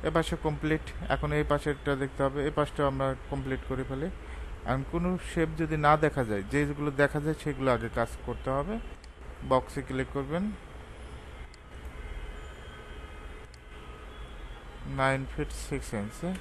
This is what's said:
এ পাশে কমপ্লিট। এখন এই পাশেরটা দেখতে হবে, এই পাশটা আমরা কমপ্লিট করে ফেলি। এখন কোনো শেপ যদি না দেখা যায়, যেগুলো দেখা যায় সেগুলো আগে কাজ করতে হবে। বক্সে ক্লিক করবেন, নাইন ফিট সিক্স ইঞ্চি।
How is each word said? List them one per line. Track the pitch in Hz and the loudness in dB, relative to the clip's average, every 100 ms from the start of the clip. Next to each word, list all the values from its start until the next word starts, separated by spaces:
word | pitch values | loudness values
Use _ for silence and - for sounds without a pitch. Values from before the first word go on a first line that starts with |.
| 160 | 4
এ | 165 | 4
পাশে | 160 170 160 | 2 2 0
কমপ্লিট। | 151 156 156 - - 165 | 0 2 2 0 -6 0
এখন | 139 151 147 | 2 4 2
এই | 151 | 4
পাশেরটা | 147 151 139 - 139 | 4 4 0 2 2
দেখতে | 135 - 139 | 0 2 2
হবে, | 139 139 | 4 0
এই | 151 | 2
পাশটা | 147 - 143 | 0 4 2
আমরা | 135 135 131 - | 4 2 0 -2
কমপ্লিট | 143 131 131 - | -4 0 -2 -2
করে | 131 131 | -2 -2
ফেলি। | 135 170 - - - - - - | -2 -2 -4 -10 -8 -8 -6 0
এখন | 131 - | 0 2
কোনো | 170 180 180 - | 0 2 0 0
শেপ | - 160 156 | 2 2 2
যদি | 160 156 147 | 0 6 8
না | 151 | 8
দেখা | 151 143 117 | 6 4 2
যায়, | 104 101 | 2 2
যেগুলো | 139 143 143 147 139 | 2 2 2 0 4
দেখা | 143 156 | 4 4
যায় | 147 151 | 0 0
সেগুলো | 151 131 131 120 | -2 2 4 4
আগে | 113 123 | 2 0
কাজ | 117 - - | 0 -2 -6
করতে | 113 - 135 | -4 0 0
হবে। | 147 226 - - - - - - 135 | 0 -4 -6 -12 -16 -16 -14 -10 4
বক্সে | 127 123 - 131 | 4 4 -6 -2
ক্লিক | 131 131 143 | -2 0 -2
করবেন, | 135 165 214 196 - - - - - - - - - - - - - - - - - - - - - - - - - - - - - - - - - - - - - - - - - - 139 135 | -2 0 0 -4 -10 -14 -14 -12 -12 -12 -12 -12 -12 -14 -16 -12 -12 -10 -8 -6 -8 -8 -10 -12 -12 -14 -12 -12 -12 -12 -12 -12 -14 -16 -16 -14 -14 -12 -12 -12 -12 -10 -12 -12 -12 -10 -4 2
নাইন | 135 135 135 | 4 4 0
ফিট | - 147 - - | -2 -4 -4 -4
সিক্স | 135 - 113 | -4 -2 -2
ইঞ্চি। | 104 - 170 190 | -2 -4 -4 -4